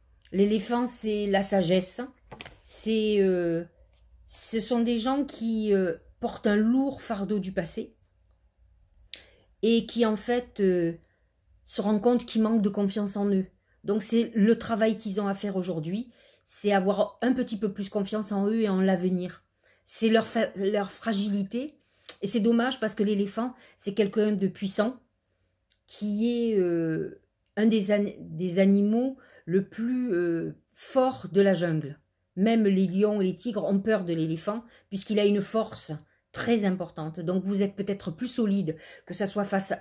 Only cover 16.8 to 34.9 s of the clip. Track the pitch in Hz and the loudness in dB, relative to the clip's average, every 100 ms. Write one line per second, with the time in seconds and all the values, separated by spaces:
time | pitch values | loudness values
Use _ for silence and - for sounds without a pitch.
16.8 | 185 196 - - 240 254 247 208 208 202 | 2 0 -2 -2 0 0 -2 -4 -4 -4
17.8 | 196 214 196 214 208 202 202 226 208 185 | -6 -4 -4 -4 -2 -2 0 0 0 2
18.8 | 190 185 185 180 180 - _ _ _ _ | 2 2 0 -2 -4 -12 _ _ _ _
19.8 | - - 226 220 220 233 214 185 196 208 | -10 0 2 2 2 -2 -2 -2 -2 -2
20.8 | 190 - 226 202 208 202 196 240 302 - | -4 -6 -4 -2 0 -2 -2 -6 -8 -12
21.8 | _ _ - - 202 226 214 233 247 262 | _ _ -12 -8 -2 0 4 4 2 -2
22.8 | 214 - 208 202 202 214 247 - - - | -4 0 0 2 0 -2 -6 -6 -20 -12
23.8 | - 196 202 214 208 208 190 - 196 - | -4 0 0 2 2 2 0 -2 -2 0
24.8 | 214 262 _ _ _ _ _ _ _ _ | 0 -2 _ _ _ _ _ _ _ _
25.8 | - - 208 208 233 240 233 208 180 170 | -16 -6 -4 0 0 0 0 2 2 2
26.8 | 165 160 156 - _ _ _ - 220 220 | 0 -2 -4 -10 _ _ _ 0 4 4
27.8 | 196 208 208 - 165 160 185 175 196 202 | 2 0 0 -6 -12 -6 -2 4 6 6
28.8 | 202 220 262 269 - - - 185 196 - | 4 2 0 -4 -14 -16 -2 0 0 -4
29.8 | 233 254 247 175 175 165 160 151 _ - | -4 -2 -2 0 0 -2 -4 -10 _ -16
30.8 | - 269 262 262 190 185 196 180 175 156 | -4 0 0 0 -2 2 4 4 2 0
31.8 | 139 147 _ _ _ - 214 226 208 190 | -4 -10 _ _ _ 0 2 4 4 4
32.8 | 190 185 208 208 190 180 247 208 156 196 | 2 2 2 2 0 -2 -4 -4 0 0
33.8 | 214 214 175 165 160 160 - 214 - - | 2 0 0 -2 0 -2 -4 -8 -8 -20
34.8 | _ | _